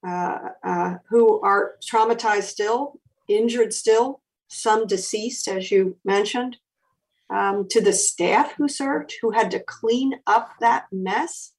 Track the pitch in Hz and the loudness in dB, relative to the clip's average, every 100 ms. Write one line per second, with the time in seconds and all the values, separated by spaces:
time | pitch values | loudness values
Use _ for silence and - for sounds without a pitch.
0 | 185 147 175 156 - - 190 175 180 180 | -6 -6 -4 -6 -10 -10 -6 -2 -2 -4
1 | _ 226 226 214 196 196 - - - - | _ 4 6 4 2 2 0 -8 -4 0
2 | 220 233 226 208 190 - 208 233 285 - | 2 2 0 -2 -2 -4 -2 0 -4 -10
3 | _ _ - 208 233 240 220 - - 220 | _ _ -2 2 2 2 0 0 2 4
4 | 247 277 _ _ _ - 226 220 214 190 | 4 -2 _ _ _ -6 0 2 2 -2
5 | - 214 226 233 - 190 190 196 190 - | -2 -6 -6 -6 -6 -6 2 2 2 -2
6 | 196 196 214 247 254 247 _ _ _ _ | 0 0 0 -2 -6 -8 _ _ _ _
7 | _ _ _ 196 196 202 196 226 202 185 | _ _ _ -2 0 0 0 2 4 2
8 | - - 175 - 294 - 294 - 277 302 | -2 0 2 2 2 0 -2 -2 -4 -4
9 | - - 226 214 208 185 - - 226 240 | -6 -4 -2 0 0 -2 -8 -6 0 0
10 | 269 269 - 220 226 - 233 - - 190 | 0 -4 0 0 0 0 2 2 -2 -8
11 | 185 214 330 - - | -4 -4 -4 -8 -18